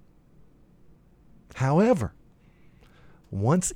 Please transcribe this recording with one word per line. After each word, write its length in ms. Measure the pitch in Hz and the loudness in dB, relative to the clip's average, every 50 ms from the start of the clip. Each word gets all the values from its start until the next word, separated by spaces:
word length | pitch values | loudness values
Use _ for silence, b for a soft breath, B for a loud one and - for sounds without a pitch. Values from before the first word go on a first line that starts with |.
| - - _ _ _ _ - - - - - - - _ - - - - - - _ _ _ _ - - - - - - - | -20 -20 _ _ _ _ -20 -20 -20 -20 -20 -20 -20 _ -20 -20 -20 -20 -20 -20 _ _ _ _ -20 -20 -20 -20 -20 -14 -8
However, 580 | - 131 135 147 175 214 240 247 156 107 - - - - _ _ _ b b b b b b b b b b b b b b b b b b | -4 -2 0 2 2 4 2 2 0 -2 -6 -8 -12 -20 _ _ _ b b b b b b b b b b b b b b b b b b
once 420 | b 98 101 123 160 180 - - - | b -2 0 2 2 2 0 -4 -4